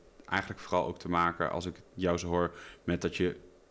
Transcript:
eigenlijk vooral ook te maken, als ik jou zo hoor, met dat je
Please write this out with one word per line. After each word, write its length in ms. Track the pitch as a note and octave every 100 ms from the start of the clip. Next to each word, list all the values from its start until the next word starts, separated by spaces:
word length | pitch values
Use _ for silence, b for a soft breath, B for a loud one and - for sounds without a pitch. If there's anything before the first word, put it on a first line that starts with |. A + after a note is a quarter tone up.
| - - -
eigenlijk 360 | F#2+ F#2+ G#2
vooral 240 | - F2+ -
ook 120 | F2+
te 100 | E2+
maken, 420 | F2 E2+ E2+ D#2
als 140 | E2+ F2+
ik 160 | - -
jou 240 | - F2+ F2
zo 100 | F2
hoor, 240 | F2 F2 B B B
met 180 | - F2
dat 140 | F2 -
je 220 | F2+ - - - -